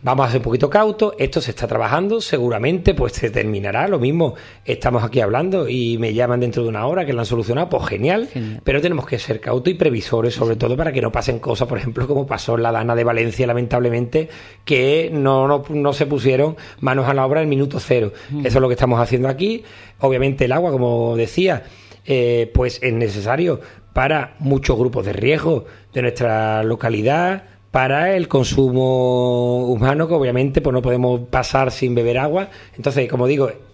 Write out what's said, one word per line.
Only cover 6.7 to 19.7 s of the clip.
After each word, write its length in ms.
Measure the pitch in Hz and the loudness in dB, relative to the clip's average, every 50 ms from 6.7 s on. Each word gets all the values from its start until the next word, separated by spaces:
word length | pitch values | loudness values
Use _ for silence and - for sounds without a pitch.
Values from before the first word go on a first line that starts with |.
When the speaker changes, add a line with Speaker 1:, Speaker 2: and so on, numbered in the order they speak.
| 110 104 110 | -2 -2 -2
Speaker 1:
hora 200 | 131 160 190 175 | -2 -2 -2 -2
que 80 | 143 131 | -2 -2
lo 60 | 120 | -4
han 60 | 113 | -2
solucionado, 440 | 98 120 117 110 101 117 139 175 175 | -2 -2 -2 0 -2 0 -2 0 0
pues 160 | - 160 - | -2 -2 -2
genial, 420 | - 113 95 110 147 180 214 233 277 | -2 -4 -2 0 0 0 0 -2 -4
Speaker 2:
Genial. 300 | - 131 117 107 107 113 - | -6 -8 -8 -8 -8 -6 -2
Speaker 1:
pero 180 | - 135 143 147 | 0 0 0 0
tenemos 240 | 175 175 147 127 | 0 -2 -2 -4
que 120 | - - 113 | -4 -6 -6
ser 220 | - - 110 107 | -4 -4 -6 -6
cautos 320 | - - 117 127 123 180 190 | -2 -2 -2 0 0 -2 0
y 20 | |
previsores, 600 | 170 180 156 123 113 - - - 113 113 120 110 | 2 2 2 2 0 -4 -2 -2 0 0 0 0
sobre 200 | - 117 113 113 | 0 0 0 0
todo 200 | 113 120 117 123 | 0 0 -2 0
para 160 | 135 160 160 135 | 0 -2 -2 0
que 80 | 135 | 0
no 100 | 113 113 | -2 0
pasen 280 | 113 123 117 - 120 113 | -2 -2 -2 -2 -4 -4
cosas, 260 | - - 120 104 127 | -2 -4 -2 -2 -2
por 120 | 120 139 - | -4 -4 -4
ejemplo, 280 | - 131 113 - 120 | -4 -6 -4 -4 -2
como 200 | 123 147 135 139 | 0 0 -2 0
pasó 280 | 139 131 110 - - 117 | 0 -2 -2 0 0 0
en 60 | 117 117 | 2 2
la 80 | 117 | 2
Dana 240 | 113 113 113 117 117 | 0 0 0 0 0
de 80 | 117 117 | 2 2
Valencia, 440 | 120 117 113 117 117 107 - 127 | 2 2 2 0 0 0 -2 0
lamentablemente, 840 | 120 120 120 123 117 - 123 123 120 117 117 123 117 - 156 160 160 - - - - - - - | 0 0 0 0 0 0 0 2 2 0 0 -2 0 0 -2 -2 -2 -8 -20 -20 -20 -20 -18 -2
que 460 | - 147 131 127 135 147 160 165 165 165 | 0 2 4 4 4 2 2 0 0 -2
no, 360 | 151 139 135 135 135 131 139 | 0 2 2 4 4 4 4
no, 160 | 147 143 139 - | 2 0 0 -4
no 220 | 156 147 143 143 139 | -4 0 0 0 0
se 100 | 139 151 | 0 0
pusieron 500 | 139 147 135 107 135 131 127 143 156 160 - - - - - | 0 0 0 2 2 2 4 2 0 0 -6 -14 -20 -14 -4
manos 280 | 135 135 131 135 131 123 | -2 0 0 2 2 2
a 60 | 139 | 2
la 100 | 135 131 | 2 2
obra 160 | 135 143 160 160 | 2 2 0 2
en 60 | 151 | 2
minuto 320 | 143 135 139 139 139 147 | 2 0 0 0 -2 -8
cero. 320 | - - 135 123 110 104 - - - - | 0 2 2 2 2 0 -4 -10 -14 -10
Speaker 2:
Ujú. 100 | 135 147 139 | -8 -2 -2
Speaker 1:
Eso 120 | 123 113 135 | 2 2 4
es 40 | 131 | 4
lo 60 | 127 | 2
que 60 | 120 | 2
estamos 260 | 120 131 123 123 117 | 2 2 2 2 2
haciendo 260 | 120 113 123 123 123 135 | 2 2 0 0 0 0
aquí. 360 | 139 139 180 208 226 226 220 - | -2 0 -2 -2 -2 -4 -8 -16